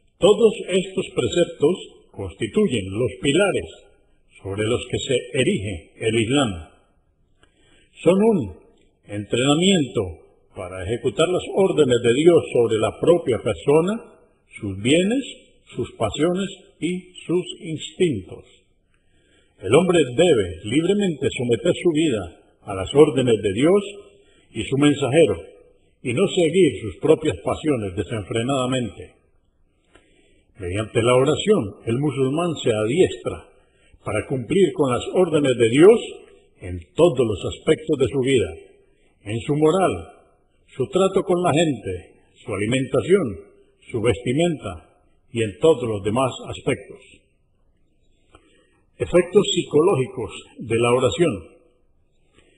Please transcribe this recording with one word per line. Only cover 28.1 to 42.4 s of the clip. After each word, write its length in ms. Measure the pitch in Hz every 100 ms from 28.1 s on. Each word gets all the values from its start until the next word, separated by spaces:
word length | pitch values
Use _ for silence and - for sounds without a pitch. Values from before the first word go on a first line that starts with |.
| 110 90 117 120 139 123 131 110 - - _ _ _ _ _ _ _ _ _ _ _ _ _ _ -
Mediante 420 | 87 98 104 123
la 140 | 117 127
oración, 600 | 139 143 196 202 101 - -
el 120 | 123
musulmán 580 | 147 131 131 147 175 143
se 80 | 131
adiestra 760 | 107 107 160 147 - - 87 - _ _ _ _ _
para 220 | - 104 -
cumplir 460 | 131 110 175 165
con 180 | - 135
las 120 | 120 -
órdenes 440 | 247 180 156 139 117
de 120 | 113
Dios 300 | 135 185 233 - - - _ _ _
en 200 | 92 90 - -
todos 240 | 170 123
los 240 | 117 95 110
aspectos 520 | - - - - 135
de 100 | 127
su 120 | 139
vida, 340 | 127 127 85 - - _ _ _ _ _
en 160 | - 113
su 140 | 98 147
moral, 360 | 156 185 170 92 80 - _ _ _ _ _
su 200 | - 123
trato 360 | 180 190 190
con 180 | - 175
la 100 | 180
gente, 600 | 143 165 113 98 87 - _ _
su 180 | _